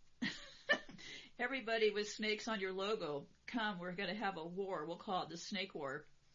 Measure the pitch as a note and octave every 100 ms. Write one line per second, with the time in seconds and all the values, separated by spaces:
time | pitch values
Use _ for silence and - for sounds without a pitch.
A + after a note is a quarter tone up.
0 | - - - - - - - - - G3+
1 | - - - - B3 C4 G#3+ A3+ G#3+ G3+
2 | G#3 - G#3+ G#3+ - G#3+ F#3+ F#3+ G3 A3
3 | D#3+ C#3+ E3+ - - A#3+ G#3+ F3+ F3+ F3+
4 | G3+ G#3 G3 F#3 E3 F3+ F#3+ F3 D#3+ F#3
5 | - F3+ - F3 - F#3 F#3+ E3 C#3 D3
6 | - - -